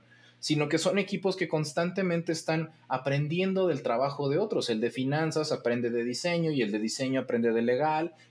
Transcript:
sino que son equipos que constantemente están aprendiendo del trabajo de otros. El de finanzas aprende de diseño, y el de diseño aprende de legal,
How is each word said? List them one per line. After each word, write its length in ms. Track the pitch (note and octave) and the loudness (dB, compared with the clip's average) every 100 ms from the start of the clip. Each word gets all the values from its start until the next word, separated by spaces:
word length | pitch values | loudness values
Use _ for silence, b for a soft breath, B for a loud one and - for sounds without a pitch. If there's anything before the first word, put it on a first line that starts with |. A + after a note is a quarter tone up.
| b b b b | b b b b
sino 260 | - D3 D3 | -2 0 2
que 120 | D#3 | 2
son 180 | F#3 G3 | 2 0
equipos 400 | G3 F3 F#3+ - | 0 -2 -2 -2
que 100 | E3 | -2
constantemente 840 | D#3 D3+ - F3 F3+ F#3 E3+ E3+ | -2 -2 -2 -2 0 0 0 -2
están 380 | D#3+ - D#3+ D#3+ B B | -4 0 -2 -2 B B
aprendiendo 800 | C3 C#3 C#3 D3 F3 F#3+ F#3+ F#3 | -4 0 0 0 0 0 2 2
del 160 | C3+ | 0
trabajo 440 | A#2+ A#2 C#3 C#3 C#3+ | 0 0 0 0 0
de 100 | D3+ | 0
otros. 300 | G#3+ E3+ A#2+ | 0 0 0
El 120 | A2 | 0
de 80 | A#2 | 0
finanzas 640 | C3 C3 D3 D#3+ D#3 D3+ | 0 0 0 0 0 -2
aprende 380 | B2+ A#2+ A#2+ A#2+ | -2 0 0 0
de 120 | A#2+ | 0
diseño, 480 | A#2+ B2 F3 E3+ D#3+ | -2 -2 0 0 2
y 100 | C#3+ | 2
el 80 | G#2+ | 0
de 80 | G#2 | 0
diseño 420 | A2 - C3 C3 | -2 -2 -2 -2
aprende 320 | C3 A#2+ A#2 | 0 2 2
de 80 | A2+ | 2
legal, 540 | A#2 B2+ D3+ D#3 E3+ - b | 2 2 2 0 -2 -6 b